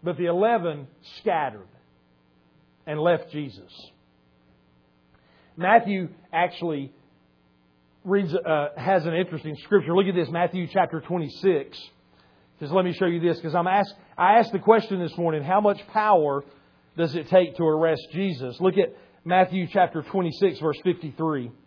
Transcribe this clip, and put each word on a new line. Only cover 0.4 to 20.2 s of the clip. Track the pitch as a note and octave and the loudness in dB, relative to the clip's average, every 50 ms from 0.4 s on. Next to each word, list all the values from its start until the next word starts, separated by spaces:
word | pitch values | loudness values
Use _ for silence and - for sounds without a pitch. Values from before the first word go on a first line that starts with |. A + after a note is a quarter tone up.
| G3+ A3+ A#3 A3+ E3+ E3+ D#3 D3 C#3 C3 _ _ _ - - - | 2 2 2 0 -2 -4 -6 -8 -12 -18 _ _ _ -20 -20 -8
scattered | - A3 F3+ D#3+ D3+ C3 G#2+ G#2 F#2+ F#2 _ _ _ _ _ _ _ _ _ _ _ _ _ _ _ _ _ _ _ _ _ _ _ | -4 -2 -2 -2 -2 -4 -6 -10 -20 -20 _ _ _ _ _ _ _ _ _ _ _ _ _ _ _ _ _ _ _ _ _ _ _
and | - D3+ D3+ | -10 -6 0
left | D3+ E3+ F3 D#3 E3 - | 2 2 2 2 -2 -8
Jesus. | - D3+ D3+ C3+ G2 F#2 - - - - - - _ _ _ _ _ _ _ _ _ _ _ _ _ _ _ _ _ _ _ _ _ _ _ _ _ _ _ _ _ _ _ _ _ | -10 -10 -10 -10 -12 -18 -20 -20 -20 -20 -20 -20 _ _ _ _ _ _ _ _ _ _ _ _ _ _ _ _ _ _ _ _ _ _ _ _ _ _ _ _ _ _ _ _ _
Matthew | - E3+ F#3 G#3+ A#3 A3+ F#3+ G3+ F#3+ F3+ D3+ - - _ _ - | -4 2 4 4 4 4 4 -4 -4 -4 -6 -10 -16 _ _ -2
actually | E3 F3 F3 F3 - E3+ E3+ D#3 C#3+ C#3 C3 - _ _ _ _ _ _ _ _ _ _ _ _ _ _ _ _ _ _ _ _ _ _ | -2 -2 -2 -2 -6 -6 -4 -4 -6 -8 -10 -14 _ _ _ _ _ _ _ _ _ _ _ _ _ _ _ _ _ _ _ _ _ _
reads, | F#3 F#3+ G3+ G3+ E3+ D3 | 0 0 2 2 0 -2
uh, | F3+ - E3 D#3+ D3+ C#3+ D3 - | -4 0 0 0 0 0 -4 -6
has | - B2 D#3+ G3 F#3 D3+ | -6 -2 2 2 2 2
an | E3+ E3 | 0 -2
interesting | E3 F#3 F3+ - D3+ - D3+ D3+ | -2 -2 -4 -6 -10 -10 -10 -12
scripture. | C3 - - G3+ G3 C3+ C#3 E3+ | -12 -4 2 2 2 4 4 2
Look | F#3 G3+ | 2 2
at | F#3 F#3+ | 2 0
this, | F3+ E3+ B2 | -2 -2 -2
Matthew | D#3+ E3+ F3 F3+ - F3+ F3 D3+ | -2 -2 -2 -2 -2 -4 -6 -2
chapter | - - F3+ F#3 - D#3+ | 0 0 0 0 -2 -8
twenty-six. | - - F3 F3+ E3 C#3+ - - - F#3+ F3 D3 C3+ - - - - - _ _ _ _ _ _ _ _ _ _ _ _ _ _ | -8 -6 -6 -6 -6 -6 -10 -2 0 0 0 0 -2 -6 -14 -18 -20 -20 _ _ _ _ _ _ _ _ _ _ _ _ _ _
Just | D#3 C#3+ D3+ | -10 -2 0
let | F#3+ F#3 | 0 0
me | F3+ E3 | 0 -2
show | - F#3+ | -2 -2
you | E3+ E3+ E3+ | -2 -2 0
this, | E3 F3 E3 - | 0 0 -2 -2
'cause | - D#3+ D3 | -6 -4 -4
I'm | F3 E3+ F#3 | -2 -2 0
asked, | F#3 G3+ G3 G3+ - _ _ _ _ | 0 0 0 -2 -6 _ _ _ _
I | - F3 F#3 G#3 A#3 | 0 2 4 6 6
asked | A#3 A3+ - | 4 4 -2
the | F#3+ | -2
question | - - A3+ A3+ G#3+ - G3 F#3 | 4 4 4 4 4 -2 -6 -6
this | F3 D#3+ - | -6 -6 -6
morning, | - E3+ E3 D#3 D#3 C#3 | -2 -2 -2 -2 -2 -2
how | D#3 F#3 G3+ | 0 0 2
much | G#3 G#3 G3+ - - - | 4 2 0 0 -6 -6
power | - A3 G#3+ G#3+ G#3 F3 D3+ D3 C#3 C#3 C#3 - _ _ _ _ _ _ _ _ _ | -4 -2 2 4 4 4 4 2 0 -2 -4 -8 _ _ _ _ _ _ _ _ _
does | - E3 D#3 C3 | -4 -2 -2 -2
it | F3 D3+ - | -6 -6 4
take | F3+ F#3 F3+ E3 C#3 | 4 4 4 4 -2
to | - E3 | -2 0
arrest | D#3+ D#3 D#3 E3 E3 D#3+ D#3 - - | 0 2 2 2 2 0 0 -4 -8
Jesus? | - D#3+ G3 G3 F3 B2 C3 B2+ A#2+ - | -6 -4 -2 -2 -2 -4 -8 -10 -8 0
Look | E3+ F#3+ F3 F#3+ | 0 2 2 2
at | F3+ E3 - - - _ _ _ _ | 0 0 -2 -14 -20 _ _ _ _
Matthew | E3 F3+ F#3 F#3 F#3 F3+ F#3+ F3+ D#3+ | 0 4 4 4 2 2 -4 -4 -2
chapter | - G3+ F3+ - - E3 C#3+ | 2 2 2 2 0 -6 -8
twenty-six, | - - G3 | -4 -4 -2